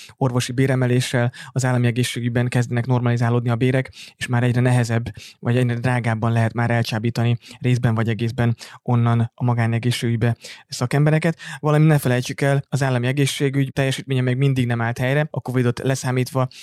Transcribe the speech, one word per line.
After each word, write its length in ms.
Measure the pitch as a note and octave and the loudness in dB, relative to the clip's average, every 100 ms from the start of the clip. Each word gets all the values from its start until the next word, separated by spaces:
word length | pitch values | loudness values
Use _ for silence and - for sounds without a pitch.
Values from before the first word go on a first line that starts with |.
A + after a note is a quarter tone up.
| - - | -16 -4
orvosi 360 | C3 B2 A#2 | -2 0 -2
béremeléssel 800 | B2 C3+ B2+ B2 B2 - B2+ A#2+ - - | 0 0 2 2 0 0 0 0 -4 -8
az 160 | C3 | -4
állami 220 | B2+ B2 A#2+ | 0 2 2
egészségügyben 600 | A#2 B2 A#2+ A#2+ A#2+ A#2+ | 0 -2 -2 -2 -2 0
kezdenek 380 | B2 A#2+ B2 A#2+ | 0 -2 -2 0
normalizálódni 520 | B2 A#2+ A#2+ A#2+ A#2+ | 0 2 2 2 2
a 160 | A#2+ A#2 | 0 0
bérek, 360 | B2+ C3 B2+ - - - | 2 0 -2 -10 -20 -12
és 100 | - | -4
már 160 | A#2+ | 0
egyre 180 | B2 A#2+ | 2 2
nehezebb, 520 | B2+ B2 A#2 A#2 A#2 - - - | 2 2 2 -2 -4 -10 -16 -8
vagy 180 | A#2+ A#2+ | -2 0
egyre 180 | B2 | 0
drágábban 580 | A#2+ B2 B2 A#2 A2 A#2 | 0 0 0 0 0 0
lehet 200 | A#2 A2+ | 2 0
már 180 | A#2 A#2 | 0 0
elcsábítani 680 | A#2 A2+ A2 A#2 A#2 A#2 A#2 - - | 0 0 -2 -2 -2 0 -2 -6 -6
részben 360 | B2 B2 B2 | 0 0 2
vagy 140 | A2+ A2+ | 0 0
egészben 480 | G#2+ A#2 A#2+ A#2+ A2+ - - | -2 -4 0 0 -2 -8 -12
onnan 480 | - A#2+ A#2 A#2 A2+ | -2 2 2 2 0
a 100 | - | -2
magánegészségügybe 920 | B2 A#2+ A2+ A2+ A#2 - A#2+ A#2 A#2+ A#2 - - - | -2 0 0 0 -2 -2 -2 0 0 -2 -8 -20 -14
szakembereket. 720 | - B2 C#3 D3+ D#3 E3+ D#3+ - D3 | -6 -2 2 2 2 0 -4 -8 -6
Valami 280 | D3+ D3+ D#3+ | 2 4 6
ne 120 | D3 | 4
felejtsük 420 | C3 B2 B2 B2+ | 2 0 -2 -2
el, 220 | C#3 C#3 - | 0 0 0
az 140 | B2+ | -2
állami 240 | C3+ B2 B2 | 0 0 0
egészségügy 640 | C#3 C3+ - C#3+ C#3 C3+ | 0 0 0 -2 0 -2
teljesítménye 480 | - C3+ B2+ - C3 | 0 -2 -2 -2 -2
még 160 | B2+ B2 | 0 2
mindig 300 | C#3 C3 B2 | 2 2 0
nem 140 | A#2 | 0
állt 180 | A#2 A#2+ | -2 -2
helyre, 300 | B2+ C#3+ D3+ | 0 0 -2
a 100 | - | -4
covidot 380 | - B2+ B2 A#2 | -4 0 0 0
leszámítva 680 | B2+ C3+ D#3 B2+ B2 C3+ B2+ - | -2 -2 -2 -2 -2 -2 -2 -4